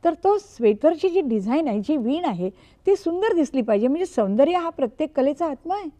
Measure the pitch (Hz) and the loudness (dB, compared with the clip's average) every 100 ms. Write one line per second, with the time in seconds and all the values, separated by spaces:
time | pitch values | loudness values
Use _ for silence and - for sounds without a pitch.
0 | 339 330 381 415 - - 233 214 302 330 | -2 0 0 0 -2 0 2 4 2 2
1 | 381 349 294 226 196 269 320 214 202 302 | 0 0 0 -2 0 0 0 -2 -2 -2
2 | 226 294 349 180 180 - - _ - 381 | 0 -2 -2 -4 -6 -8 -20 _ 0 0
3 | - 339 427 370 294 269 226 208 240 294 | 0 -2 0 2 0 0 0 0 2 -2
4 | 370 - 202 208 285 359 330 330 254 - | -2 -2 -2 2 2 2 -4 -4 -6 -4
5 | 311 302 262 285 339 269 320 392 370 - | -6 0 -2 0 -4 -6 -6 -6 -8 -16